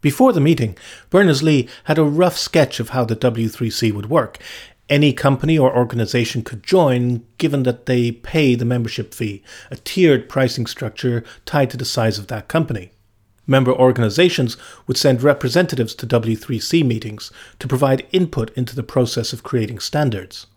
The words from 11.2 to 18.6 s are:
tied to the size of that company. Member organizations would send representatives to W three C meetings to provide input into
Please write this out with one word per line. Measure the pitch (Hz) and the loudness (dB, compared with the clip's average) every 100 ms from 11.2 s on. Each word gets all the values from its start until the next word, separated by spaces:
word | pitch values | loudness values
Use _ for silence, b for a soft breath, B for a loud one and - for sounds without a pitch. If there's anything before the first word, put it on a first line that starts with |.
| B B - | B B -6
tied | 147 131 | -2 0
to | 123 | -2
the | 110 | -6
size | - 113 104 | -2 0 -2
of | 98 | -8
that | 110 - | -12 -4
company. | 165 156 110 90 _ _ _ _ _ - | -2 -2 -6 -10 _ _ _ _ _ 0
Member | 135 127 | 2 2
organizations | 127 127 123 113 101 180 175 123 - B B B | 4 4 4 0 4 2 2 -4 -4 B B B
would | 127 | 0
send | 185 127 | 2 2
representatives | 135 139 131 147 185 135 113 - | 2 2 0 0 0 -2 -4 -6
to | 117 | -2
W | 120 113 110 | -2 0 -4
three | - 117 | -4 -8
C | - 170 | 0 0
meetings | 143 110 110 107 - B B B | 2 -2 -8 -14 -18 B B B
to | 131 | -4
provide | 131 139 131 - | 0 2 0 0
input | 185 175 - 113 | -2 0 -2 -6
into | - | -4